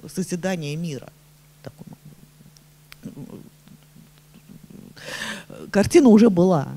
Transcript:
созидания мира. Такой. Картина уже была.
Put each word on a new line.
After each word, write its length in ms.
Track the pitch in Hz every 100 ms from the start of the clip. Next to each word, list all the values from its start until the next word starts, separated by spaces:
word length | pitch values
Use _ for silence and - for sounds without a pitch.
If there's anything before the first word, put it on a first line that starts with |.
| -
созидания 600 | - 185 180 180 185 147 151
мира. 320 | 170 135 - - _ _ _ _
Такой. 220 | - - - - 151 - _ _ _ _ _ _ _ - - - - - - _ _ - _ _ _ _ _ _ - - - - - - - - - 208 - - 76
Картина 380 | 196 214 339 269
уже 220 | 214 233
была. 380 | 175 185 170 135